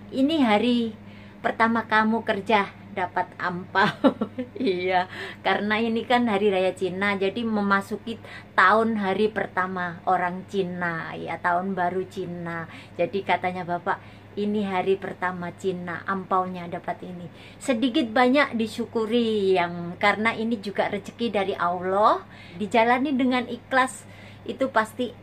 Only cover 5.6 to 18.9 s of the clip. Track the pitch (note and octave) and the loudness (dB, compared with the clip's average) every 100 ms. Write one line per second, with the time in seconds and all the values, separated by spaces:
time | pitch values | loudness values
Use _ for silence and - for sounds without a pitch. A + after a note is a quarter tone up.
5.6 | G#3 G#3+ A#3 A3+ A3+ B3 A#3+ G3 G#3 F#3+ | 0 0 0 -2 2 2 4 2 2 4
6.6 | F#3 F#3 F#3 F#3 G3+ G3 F#3+ A#3+ A#3 G#3+ | 2 0 -4 0 0 0 0 -2 -2 0
7.6 | G3+ G3 G3 G#3+ A3+ G#3+ - - - A3+ | 2 2 0 -8 -8 -12 -14 -18 -2 4
8.6 | F#3 A3 A3+ G#3+ F#3+ F#3+ G#3+ G3 - F#3 | 6 6 4 0 0 2 0 0 -4 -2
9.6 | F#3 F#3 F3+ E3+ - F3+ F3+ F#3 F#3+ G3+ | -2 -4 -6 -4 0 2 0 -4 -4 -4
10.6 | F3+ F3+ F3 E3 D#3+ E3 E3 E3+ F3+ F3 | -2 -2 -4 -4 -6 -8 -8 -2 0 2
11.6 | G3 F#3 F3 F#3 F#3 G3 F3 F3 E3+ E3+ | 0 0 0 0 -4 -6 -8 -6 -6 -8
12.6 | D#3+ - - - E3+ G3 G3 F3 F#3 F#3 | -8 -14 -10 -2 -2 0 0 0 0 -4
13.6 | E3+ F3 F#3 - - - - - G#3 G#3+ | -4 -2 -2 -4 -6 -20 -12 -4 -2 -2
14.6 | G3 F#3 F#3 F#3+ F#3+ - F#3 F3+ F3 - | 0 0 0 0 -2 -4 -4 -4 -8 -6
15.6 | F#3+ F3+ F3 E3 - F#3+ F3+ F#3+ F#3 F3+ | -4 -4 -6 -8 -4 -6 0 0 0 -4
16.6 | E3+ E3+ F3+ E3+ F3+ F3 E3+ - - - | -8 -8 -8 -8 -10 -12 -14 -16 -20 -6
17.6 | - A#3 B3+ D#4 A3+ C4 B3 C#4+ - A3+ | -2 2 2 2 2 4 4 4 2 0
18.6 | A3 - A3 | -4 -4 -4